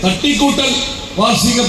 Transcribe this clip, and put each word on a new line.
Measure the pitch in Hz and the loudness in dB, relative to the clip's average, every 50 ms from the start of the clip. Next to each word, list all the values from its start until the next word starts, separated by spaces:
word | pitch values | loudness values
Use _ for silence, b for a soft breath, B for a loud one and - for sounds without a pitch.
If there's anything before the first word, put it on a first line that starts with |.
| - | -2
തട്ടിക്കൂട്ടൽ | 190 185 - - 294 285 208 285 277 208 - 269 254 240 - - - - - - - - 170 | -2 0 0 0 0 2 2 2 2 2 2 0 -2 -2 -2 -4 -6 -8 -10 -12 -10 -4 0
വാർഷിക | 208 247 226 - - 240 226 240 226 | 2 2 2 2 2 2 2 2 2